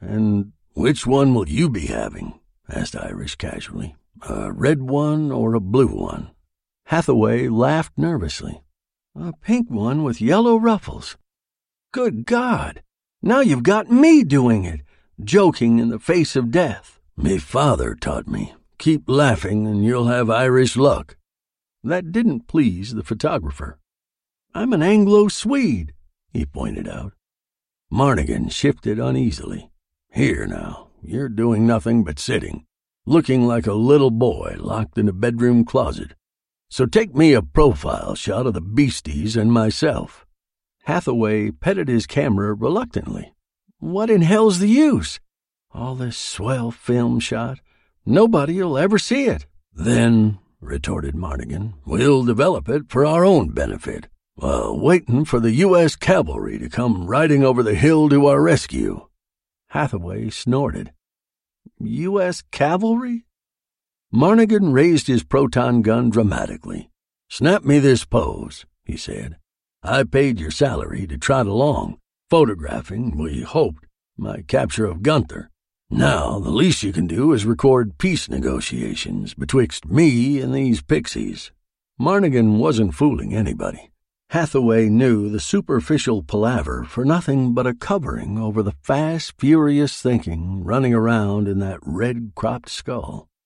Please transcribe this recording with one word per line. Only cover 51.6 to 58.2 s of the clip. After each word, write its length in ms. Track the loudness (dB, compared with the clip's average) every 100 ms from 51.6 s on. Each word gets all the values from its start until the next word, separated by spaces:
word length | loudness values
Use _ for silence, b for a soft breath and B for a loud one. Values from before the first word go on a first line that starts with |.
| -8 -12
"we'll 400 | -6 0 2 4
develop 460 | 2 2 2 0 -2
it 180 | -4 -2
for 160 | 0
our 180 | 2 4
own 280 | 4 4 2
benefit, 580 | -4 -6 -6 -10 -12 -14 _ _
while 460 | -8 -4 -2 -2 0
waiting 460 | 2 2 2 0 0
for 140 | 0
the 120 | 2 2
U 200 | 4 4
S 180 | 4
cavalry 640 | 0 0 0 0 -6 -8 -8
to 120 | -8
come 360 | -4 -2 -2 -2
riding 380 | 0 4 4
over 180 | 4 4
the 120 | 0
hill 340 | 2 4 4 6
to 180 | 6